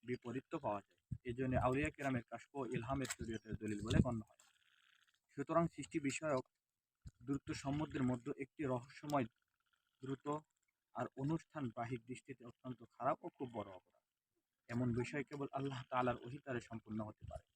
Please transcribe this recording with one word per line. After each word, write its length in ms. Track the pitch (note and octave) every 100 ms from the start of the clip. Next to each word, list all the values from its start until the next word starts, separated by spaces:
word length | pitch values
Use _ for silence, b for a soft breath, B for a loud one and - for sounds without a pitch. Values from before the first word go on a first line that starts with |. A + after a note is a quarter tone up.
বিপরীত্য 540 | A2+ B2 A#2+ B2+ - E3
পাওয়া 220 | A#2 G2+
যায়। 380 | - _ _ -
এই 100 | B2+
জন্য 220 | A#2+ C3 C3
আউলিয়া 340 | B2+ C3 D3+
কেরামের 320 | - C#3 B2+
কাশফ 340 | - A#2 - C#3+ A#2+
ইলহামের 400 | B2 A#2 C#3 B2+
শরীয়তের 480 | - A2+ A2+ A2
দলিল 260 | G#2+ G#2+ G#2
বলে 160 | G#2+ G#2+
গণ্য 240 | B2+ A#2 G#2+
হয়। 100 | - - b b b b b b _ _
সুতরাং 320 | - C#3 E3 E3+
সৃষ্টি 340 | - C#3 E3
বিষয়ক 440 | C#3 B2+ D#3+ C3 - _ _ _ _ _ - _
দ্রুত 300 | B2 C#3 -
সম্মুদ্রের 500 | D#3 C#3 D3 D3+ C#3+
মধ্যে 300 | B2+ B2 C3 -
একটি 260 | C3+ -
রহস্যময় 600 | C#3+ B2+ A#2+ - D3+ C#3+ A2+ _ _ _ _ _ _ _
দ্রুত 260 | C3 C3+ D3 D3+ D#3 _ _ _ _
আর 120 | A2 B2 -
অনুষ্ঠান 540 | C3+ D#3+ - D#3+ C3 A#2
বাহিক 240 | A#2 B2 A2+
দৃষ্টিতে 380 | B2+ - C3+
অত্যন্ত 380 | A#2+ - C3 A#2
খারাপ 420 | A#2+ _ B2 D#3
ও 40 | F3
খুব 200 | _ C3
বড় 180 | A#2 G2+
অপরাধ। 320 | F#2 _ _ _ _ _ _ _ _ _
এমন 260 | A#2+ B2
বিষয় 300 | A#2 B2 D3
কেবল 220 | C3 D3 C#3
আল্লাহ 300 | C#3 C#3 C3 B2
তাআলার 260 | B2+ B2+ A#2
ওহী 140 | A#2+ C#3+
দ্বারা 220 | - A#2+
সম্পূর্ণ 400 | - A2+ - A2
হতে 260 | G#2+ - -
পারে। 160 | - -